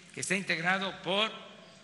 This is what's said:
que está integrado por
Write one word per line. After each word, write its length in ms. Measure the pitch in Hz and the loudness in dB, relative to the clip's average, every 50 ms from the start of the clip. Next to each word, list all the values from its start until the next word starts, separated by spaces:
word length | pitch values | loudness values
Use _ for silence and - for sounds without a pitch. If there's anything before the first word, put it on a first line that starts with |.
| - - - | -20 -12 -8
que 80 | - | -6
está 140 | 135 - 185 | -2 0 0
integrado 680 | 202 175 160 175 160 165 180 190 190 196 185 165 - | 0 2 0 0 2 4 4 4 4 2 -2 -4 -4
por 280 | - 160 190 202 220 220 208 - - - - - - - - - | 0 2 4 4 4 2 0 -6 -12 -14 -16 -18 -20 -20 -20 -20